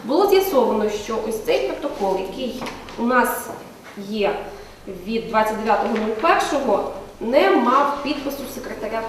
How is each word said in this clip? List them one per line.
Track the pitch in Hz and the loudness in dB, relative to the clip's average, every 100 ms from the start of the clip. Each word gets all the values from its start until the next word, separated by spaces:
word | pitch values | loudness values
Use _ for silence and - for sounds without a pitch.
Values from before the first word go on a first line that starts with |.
було | 220 311 392 | 2 2 6
з'ясовано, | 381 381 269 208 214 208 | 6 6 4 4 2 0
що | 208 - 226 220 | -2 -4 -4 -4
ось | 220 | -4
цей | - 190 - | 0 0 0
протокол, | - 294 - 190 190 - | -4 -6 -2 0 0 -4
який | 262 247 - - - - - | -6 -8 -6 -10 -10 -14 -4
у | |
нас | 240 254 240 - - - - - - - 196 | 2 4 2 -2 -8 -12 -14 -18 -16 -14 -6
є | 214 190 - - - - - - 180 185 | 0 0 0 -8 -12 -16 -16 -14 -12 -4
від | 226 - | -4 0
двадцять | 220 214 208 | 0 2 0
дев'ятого | 220 202 226 | 2 2 2
нуль | 214 214 262 | 0 -2 0
першого, | 330 381 - 285 233 196 - - - - | 4 4 2 0 2 0 0 -8 -14 -8
не | 220 277 381 | 2 4 6
мав | 311 240 269 277 285 | 6 6 4 2 0
підпису | 285 294 277 - - | -4 -4 -4 -6 -10
секретаря | - - 220 214 226 | -10 -10 -8 -4 -4